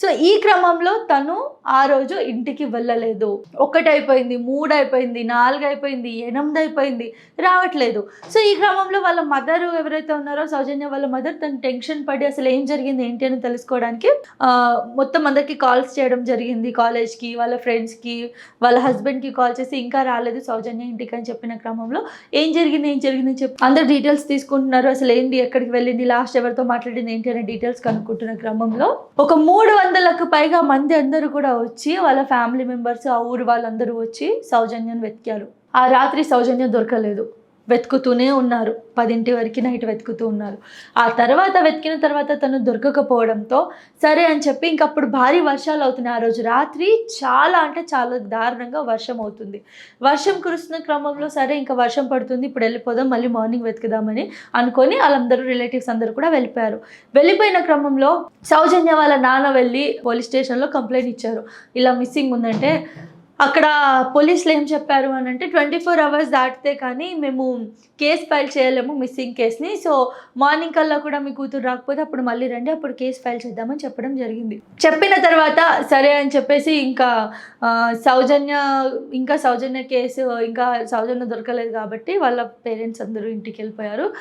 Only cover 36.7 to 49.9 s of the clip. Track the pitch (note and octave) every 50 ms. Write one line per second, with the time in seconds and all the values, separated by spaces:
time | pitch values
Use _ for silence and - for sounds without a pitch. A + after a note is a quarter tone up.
36.7 | G#3+ A3+ A3 - B3 A3 A3 G#3 G#3 G3 - - - - _ _ _ _ _ A3
37.7 | A#3+ A#3+ A#3+ - C4+ C4 C4 B3+ B3 A#3+ B3+ C4 C#4 C4+ B3+ A#3+ A#3+ A#3 A3 G#3+
38.7 | A3+ - - - - B3 A#3 A3+ A#3 A#3 A3+ B3 B3 A#3 A3+ A3 A3 B3+ A3+ B3+
39.7 | B3 A#3 A#3 A3 G#3 A3 - A#3+ A3 - A3+ A3+ G#3 G#3 G#3 G3+ G3+ - - -
40.7 | - - - - - - A#3 A3+ A3+ A#3 A#3+ A#3+ C#4 E4+ F#4+ G4 F#4 F4+ D#4+ D#4
41.7 | D#4 - - D#4 D#4+ D4+ D#4 D4 D4 D4 C#4+ D4 D4 C#4+ C#4 C4 C4+ C4 G#3+ B3
42.7 | A3+ G#3+ A#3+ C#4+ - C#4+ C4 - B3 A#3 A3+ A3+ A3 G#3+ G#3+ - B3+ C#4+ F4+ F#4
43.7 | - - - _ _ - - D4+ D4+ E4 E4+ E4 D#4 D4 D4 C#4+ C4+ - E4 E4+
44.7 | D#4+ D4+ D#4 D4 D4 D4+ B3+ A3+ A#3+ C4 B3 C4 D#4 F4 D#4 D4 C#4 C#4 - D#4
45.7 | D#4 D4+ C#4 C4 B3+ C4 A#3+ A#3+ A#3+ A3+ A#3 A3+ A3+ A#3 G#3+ A3+ A#3 C4 D4+ D4+
46.7 | - D4 F4 G4+ A4+ A4+ A4+ - - - C#4 B3+ B3+ C4+ D4 F4 F#4 E4+ D#4 D4
47.7 | - E4+ E4+ E4+ D4 C4 A#3+ A#3+ B3 B3 G3+ G3+ A3 A3+ A3+ B3 A#3+ A#3 B3 A#3+
48.7 | C4+ D4+ C#4+ A#3 A3+ A3 - - B3 A#3 G#3+ G#3 G#3 - G#3+ G3 G3 G#3 - _
49.7 | - - - -